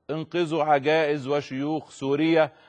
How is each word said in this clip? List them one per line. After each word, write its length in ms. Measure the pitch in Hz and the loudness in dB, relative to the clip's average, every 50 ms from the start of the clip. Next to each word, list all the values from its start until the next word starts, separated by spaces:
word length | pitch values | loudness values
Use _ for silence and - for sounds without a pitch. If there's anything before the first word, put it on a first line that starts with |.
| _ - | _ -8
انقذوا 540 | 147 160 156 - - 175 175 147 170 156 147 | -8 -8 -8 -6 -4 -4 -2 -2 0 0 2
عجائز 640 | 156 147 139 131 151 156 160 156 147 151 147 123 | 4 2 2 4 2 2 2 2 0 -2 -2 -2
وشيوخ 640 | 135 143 147 135 - 131 135 143 151 160 147 - - | -2 -2 -2 -4 -4 -6 -6 -4 -4 -6 -6 -8 -10
سوريا 600 | - - 139 135 143 143 160 160 165 156 156 143 - _ - | -12 -8 -4 -2 0 0 2 2 4 4 2 2 -2 _ -20